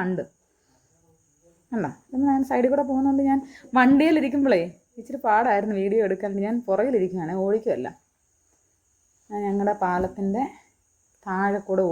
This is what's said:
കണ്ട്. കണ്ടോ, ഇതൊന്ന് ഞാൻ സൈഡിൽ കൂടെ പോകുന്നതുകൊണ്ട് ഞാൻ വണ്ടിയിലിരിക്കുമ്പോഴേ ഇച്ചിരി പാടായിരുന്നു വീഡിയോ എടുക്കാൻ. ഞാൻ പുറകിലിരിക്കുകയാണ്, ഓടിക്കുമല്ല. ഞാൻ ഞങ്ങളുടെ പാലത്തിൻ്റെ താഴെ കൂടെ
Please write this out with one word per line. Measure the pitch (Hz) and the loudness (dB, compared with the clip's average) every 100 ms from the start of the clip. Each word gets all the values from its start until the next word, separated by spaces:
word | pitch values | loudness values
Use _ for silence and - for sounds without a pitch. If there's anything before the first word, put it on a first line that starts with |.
കണ്ട്. | 180 175 - _ _ _ _ _ _ _ _ _ _ _ _ _ - | -2 -4 -6 _ _ _ _ _ _ _ _ _ _ _ _ _ -8
കണ്ടോ, | 226 147 - _ | -6 -6 -8 _
ഇതൊന്ന് | 262 277 | -2 0
ഞാൻ | 269 262 | 0 0
സൈഡിൽ | 247 254 | 2 2
കൂടെ | 277 277 | 2 0
പോകുന്നതുകൊണ്ട് | 262 277 277 277 | 0 2 2 2
ഞാൻ | 269 - - - 254 | 0 -2 -14 -2 4
വണ്ടിയിലിരിക്കുമ്പോഴേ | 254 277 320 311 262 285 269 185 175 - _ 233 | 6 6 4 2 0 0 2 2 0 -8 _ -20
ഇച്ചിരി | 226 254 240 | -14 -6 0
പാടായിരുന്നു | 214 247 202 208 196 | 2 2 0 0 -2
വീഡിയോ | 196 226 196 | 0 0 0
എടുക്കാൻ. | 190 208 196 208 | -2 -4 -4 -4
ഞാൻ | 240 220 | -4 -2
പുറകിലിരിക്കുകയാണ്, | 190 254 233 185 185 160 190 196 | 0 0 0 -2 -4 -6 -4 -2
ഓടിക്കുമല്ല. | 220 220 123 127 - _ _ _ _ _ _ _ _ _ _ _ _ - | -2 -2 -4 -6 -12 _ _ _ _ _ _ _ _ _ _ _ _ -12
ഞാൻ | 208 202 | -6 -4
ഞങ്ങളുടെ | 202 202 208 | -2 -2 -2
പാലത്തിൻ്റെ | 180 180 185 202 196 220 277 - _ _ _ _ _ _ 202 | -2 -2 -4 -4 -4 -4 -6 -10 _ _ _ _ _ _ -8
താഴെ | 185 202 196 202 | -2 -2 -2 -2
കൂടെ | 190 185 | 0 0